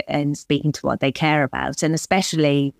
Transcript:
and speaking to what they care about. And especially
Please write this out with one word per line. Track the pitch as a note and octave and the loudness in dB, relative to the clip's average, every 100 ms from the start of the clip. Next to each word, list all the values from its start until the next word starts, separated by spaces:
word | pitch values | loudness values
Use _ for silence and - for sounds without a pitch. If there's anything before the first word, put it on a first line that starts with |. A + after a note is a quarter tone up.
| - | 0
and | D3 C#3+ D3 | -2 -2 -4
speaking | - C#3+ D3+ | -2 0 0
to | - C3+ | -2 -4
what | A#2 | 0
they | C#3 | -2
care | - D#3 D3+ | 0 2 2
about. | C3+ B2+ C3+ C#3+ | 0 -2 -4 -2
And | D#3+ | 0
especially | D#3+ - F#3+ - D#3+ D3 C#3+ C#3 | 0 0 0 0 2 2 4 0